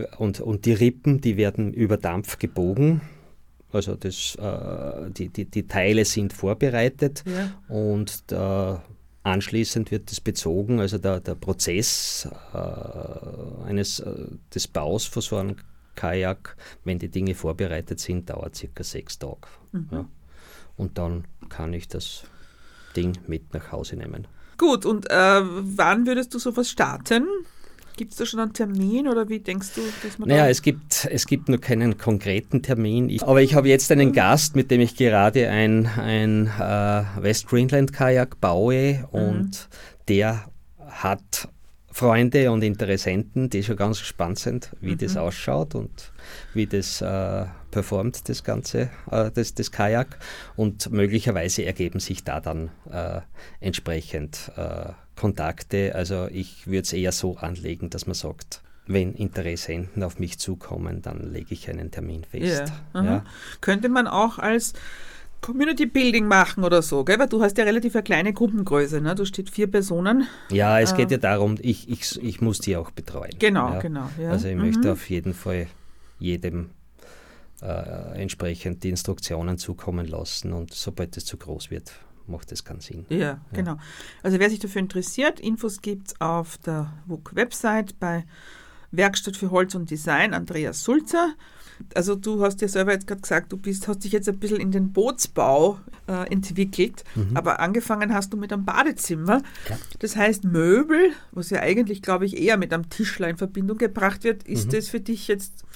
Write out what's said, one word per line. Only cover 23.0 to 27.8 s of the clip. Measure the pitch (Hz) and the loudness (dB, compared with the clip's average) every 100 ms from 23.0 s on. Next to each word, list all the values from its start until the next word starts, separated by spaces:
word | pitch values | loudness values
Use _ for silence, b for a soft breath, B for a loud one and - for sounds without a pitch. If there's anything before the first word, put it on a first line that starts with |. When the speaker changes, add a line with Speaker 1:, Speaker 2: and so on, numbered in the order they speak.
| 87 90 - | -2 -2 -6
Speaker 1:
mit | 80 - | -8 -6
nach | 80 - | -10 -8
Hause | - - 123 | -10 -8 -10
nehmen. | 78 - - b b - | -10 -10 -12 b b 2
Speaker 2:
Gut, | 330 247 220 | 4 4 2
und, | 214 - | -2 2
äh, | 175 185 196 | 6 8 6
wann | 190 175 196 196 165 214 240 | 4 -2 -2 2 4 4 4
würdest | 247 247 | 2 -2
du | 240 | -4
sowas | 247 240 240 | -2 0 -2
starten? | - 139 131 131 233 320 403 349 b b b | 0 0 -2 2 2 2 -2 -6 b b b